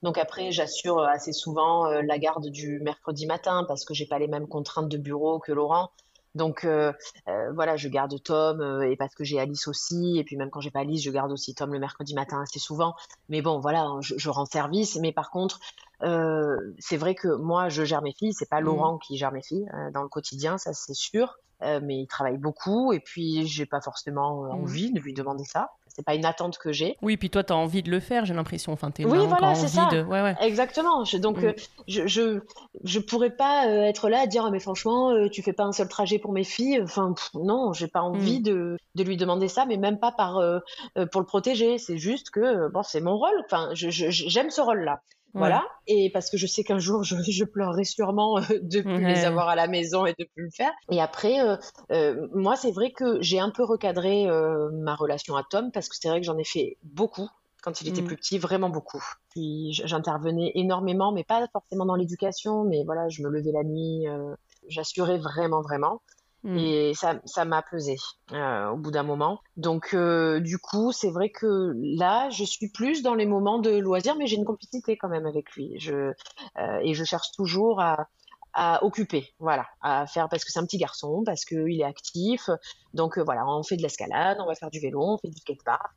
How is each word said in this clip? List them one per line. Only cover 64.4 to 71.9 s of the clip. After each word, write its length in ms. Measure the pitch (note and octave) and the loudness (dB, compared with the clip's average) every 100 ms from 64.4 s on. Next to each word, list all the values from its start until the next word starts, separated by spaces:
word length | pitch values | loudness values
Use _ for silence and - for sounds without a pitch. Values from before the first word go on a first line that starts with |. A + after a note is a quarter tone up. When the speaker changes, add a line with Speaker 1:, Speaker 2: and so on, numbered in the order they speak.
| _ _ - | _ _ -12
Speaker 1:
j'assurais 500 | D#3+ D#3 - F3 F3+ | -8 -6 -2 0 0
vraiment, 420 | D3+ C#3 E3+ D#3+ | -2 -2 2 0
vraiment. 400 | D3+ C#3+ D3 A3+ _ _ _ _ | 0 0 0 -2 _ _ _ _
Speaker 2:
Mm. 140 | A3 F3+ | -4 0
Speaker 1:
Et 340 | D#3+ D3+ D3 | 2 4 2
ça, 220 | D3+ F3 D#3+ | 2 0 -2
ça 200 | - - | -4 -2
m'a 180 | E3 D#3+ | 0 0
pesé, 340 | D#3 E3+ C#3+ C3+ - - - | -2 -6 -4 -4 -6 -14 -12
euh, 360 | D3 C#3 A2+ G2+ | -4 -2 -2 -2
au 80 | B2 | -4
bout 160 | D3+ | -2
d'un 100 | D3+ | -2
moment. 380 | D3 D3 D3+ G#3 _ - | -2 0 0 0 _ -6
Donc, 380 | E3 E3 - | -2 -2 0
euh, 440 | F#3+ F3 E3+ D#3+ D#3 | 0 4 4 4 2
du 200 | E3 F3+ | 0 -4
coup, 340 | - G#3 A3+ | -4 0 0
c'est 180 | B3 G#3 | 2 -2
vrai 200 | E3+ G#3 | 0 -2
que 420 | - A3 G3 F#3 A#2+ C#3+ | 0 0 2 2 -2 -2